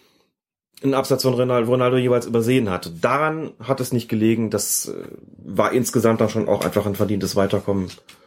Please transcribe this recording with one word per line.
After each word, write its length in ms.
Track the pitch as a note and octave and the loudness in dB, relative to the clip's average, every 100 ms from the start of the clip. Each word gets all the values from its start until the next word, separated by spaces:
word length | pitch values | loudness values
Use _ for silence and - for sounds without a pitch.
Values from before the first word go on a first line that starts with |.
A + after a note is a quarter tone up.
| _ _ _ _ _ _ _ _ | _ _ _ _ _ _ _ _
einen 120 | C#3 | -2
Absatz 280 | C3+ C3 B2+ | 0 0 0
von 100 | C3 | 2
Ronaldo, 360 | B2 B2 B2 A2+ | 2 2 2 2
Ronaldo 260 | B2+ B2 B2+ | 2 2 2
jeweils 300 | B2 B2 A2 | 2 2 2
übersehen 420 | A#2 A2+ B2+ G#2+ | 0 2 2 2
hat. 240 | F2+ F2 E2 | -2 -6 -2
Daran 520 | A#2+ C3+ D#3 D#3+ D3+ - | 0 2 0 -2 -8 -8
hat 200 | - C3+ | -4 -2
es 120 | B2+ | -2
nicht 160 | B2 - | -2 -2
gelegen, 420 | A2 A2+ A2 A2 | 0 2 2 0
das, 380 | G#2 - - - | -2 -2 -4 -6
äh, 160 | G1+ G1+ - - - | -10 -14 -18 -20 -18
war 340 | - F#2+ G#2+ | -6 -2 0
insgesamt 480 | B2+ A#2+ B2+ A2+ A2+ | 0 0 2 2 4
dann 80 | G#2+ | 0
schon 200 | A2 - | 0 0
auch 160 | G2+ | 0
einfach 200 | B2 G#2+ | 0 0
ein 120 | G#2 G2+ | -2 0
verdientes 400 | G2+ G#2 F#2 G2+ | -2 -2 -2 0
Weiterkommen. 540 | G2 G2+ - G2 F2+ - - - | 0 0 -2 -2 -4 -10 -20 -20